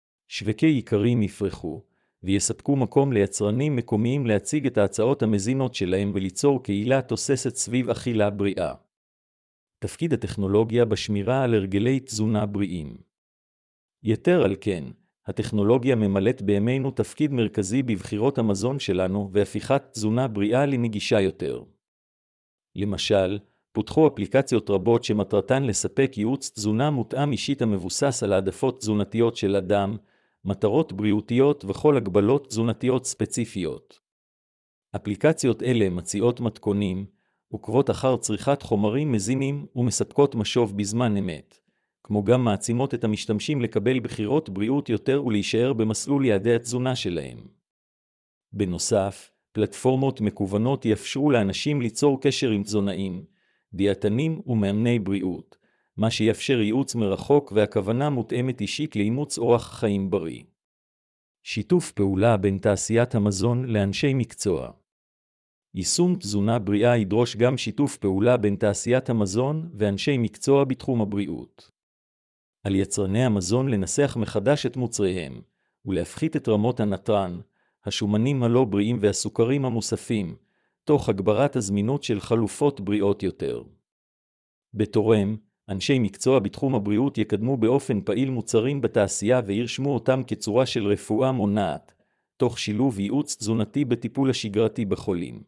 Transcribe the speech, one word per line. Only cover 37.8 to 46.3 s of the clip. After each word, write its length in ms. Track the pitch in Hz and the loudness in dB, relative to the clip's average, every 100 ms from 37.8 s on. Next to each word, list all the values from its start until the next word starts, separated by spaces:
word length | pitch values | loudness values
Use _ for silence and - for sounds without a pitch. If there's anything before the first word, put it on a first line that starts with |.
| 139 | 0
אחר 280 | - 131 123 | 0 0 0
צריכת 440 | - 104 - 143 | -2 -2 0 -2
חומרים 500 | - 104 104 131 151 | 0 0 2 0 0
מזינים 540 | 113 123 131 135 143 - 123 | 0 0 -2 -2 -4 -6 -2
ומספקות 600 | 120 - - - 143 120 | -2 0 0 2 2 2
משוב 420 | 101 123 110 101 | -2 0 0 -2
בזמן 400 | 101 117 120 101 | -4 -2 0 0
אמת, 420 | 92 76 - _ _ _ _ _ | -4 -8 -14 _ _ _ _ _
כמו 200 | - 104 | -4 0
גם 200 | 101 127 | 2 2
מעצימות 500 | 120 98 - 120 135 | 2 0 0 -2 -2
את 100 | 117 | -2
המשתמשים 580 | 110 107 - 107 - 143 | -2 -2 -2 -4 -2 -2
לקבל 380 | 117 107 107 131 | -2 0 0 0
בחירות 500 | 110 - 107 147 156 | -2 -4 0 0 -2
בריאות 400 | 98 110 139 131 | -4 -2 0 0
יותר 340 | 107 - 139 127 | -2 0 0 0
ולהישאר 480 | 104 95 113 123 | -2 0 0 2
במסלול 520 | 113 110 107 135 143 | 2 0 -2 -2 0
יעדי 300 | 131 | 2